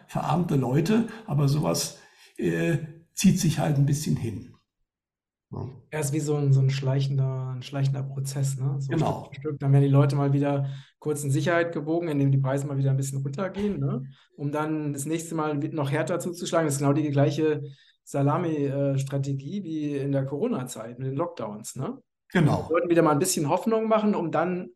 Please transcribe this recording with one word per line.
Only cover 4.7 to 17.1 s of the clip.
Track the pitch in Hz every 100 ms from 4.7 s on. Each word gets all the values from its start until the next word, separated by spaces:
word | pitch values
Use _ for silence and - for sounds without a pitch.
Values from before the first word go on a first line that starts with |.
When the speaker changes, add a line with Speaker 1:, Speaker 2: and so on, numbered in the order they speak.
| _ _ _ _ _ _ _ _
Speaker 1:
Ja. | - - - -
Speaker 2:
Ja, | 151
ist | 139
wie | 151
so | 147
ein, | 147 139
so | 135
ein | 135
schleichender, | - 135 139 139 135 131 131 131
ein | 127
schleichender | - 139 135 135
Prozess, | 135 139 - 143 - -
ne? | 139 139
So | -
Speaker 1:
Genau. | 165 117 - -
Speaker 2:
Stück | -
für |
Stück, | 151 139
dann | 139
werden | 139
die | 139
Leute | 139 139 143
mal | 139
wieder | 139 143 139 139 - - _
kurz | 151 143
in | 143
Sicherheit | 151 147 170 170
gewogen, | 160 147 170 170
indem | 143 139
die | 135
Preise | 131 139 147
mal | 139
wieder | 135
ein | 135
bisschen | 135 -
runtergehen, | 139 202 185 196 208 160
ne? | 139 - - - _ -
Um | 143
dann | 151 151 156 147
das | 143 151
nächste | 160 - 160
Mal | 151 143
wi-, | 156
noch | 156 135
härter | 156 160 170
zuzuschlagen. | 185 165 185 165 156
Das |
ist | 139
genau | 143
die | 143 147